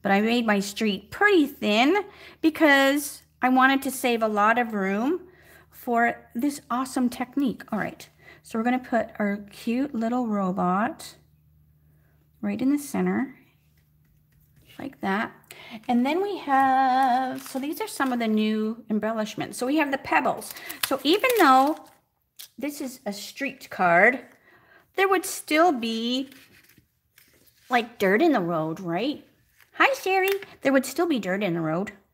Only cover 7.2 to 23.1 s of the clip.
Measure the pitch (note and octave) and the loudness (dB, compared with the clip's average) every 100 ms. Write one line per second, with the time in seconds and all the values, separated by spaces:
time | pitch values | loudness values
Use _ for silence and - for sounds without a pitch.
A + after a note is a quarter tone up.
7.2 | B3 C#4 C#4 - - G#3+ - - - _ | -8 -2 -4 -4 -8 -6 -6 -10 -20 _
8.2 | - - - A3+ A#3 B3+ B3+ A#3+ A3 - | -20 -20 -10 -4 -2 -2 -2 -2 -2 -4
9.2 | G#3 G3+ G#3 - - A#3+ C4+ - A3+ B3 | -4 -4 -10 -12 -6 -4 -4 -4 -4 -4
10.2 | A#3+ G#3 F#3+ F#3+ F3+ F#3 A3+ E4 - - | -2 -2 -2 -2 0 0 -2 -6 -18 -20
11.2 | _ _ _ _ _ _ _ _ _ _ | _ _ _ _ _ _ _ _ _ _
12.2 | _ _ G#3 G#3 B3+ D4 C#4+ F#3+ F3+ G3 | _ _ -6 -2 0 -2 -4 -4 -2 -2
13.2 | C4+ - _ _ _ _ _ _ _ _ | -6 -10 _ _ _ _ _ _ _ _
14.2 | _ _ _ _ _ - C4+ - G3+ G3 | _ _ _ _ _ -16 -16 -10 -4 -4
15.2 | A#3 - _ - - A3+ - A#3+ B3+ D#4+ | -4 -10 _ -20 -20 -20 -2 0 2 0
16.2 | G4+ F4+ - C4+ C4+ C4 C4 B3+ C4+ B3 | -2 -6 0 2 4 2 2 2 2 2
17.2 | C4 C4 - C4+ C#4 E4+ G#4+ - C4+ B3 | -2 -8 -10 -8 -6 -6 -8 -4 -2 -2
18.2 | A#3 G#3+ G#3+ G#3+ G#3+ A3+ - G#3+ G#3+ A3+ | 0 0 0 0 -4 -6 -4 -4 -2 -4
19.2 | G#3+ - D3 - B3 D4+ C#4+ C4+ - D#4 | -6 -6 -10 -6 -2 0 0 -2 0 0
20.2 | B3+ - - - - - - C4+ C#4 G4 | 0 -4 -8 -16 -16 -8 -4 -2 2 2
21.2 | B4+ A#4+ D#4 C4 C4+ D#4 - _ _ _ | 2 4 6 6 6 0 -10 _ _ _
22.2 | _ _ - - C#4+ D4 C4+ B3 - | _ _ -20 -10 -10 -8 -10 -8 -8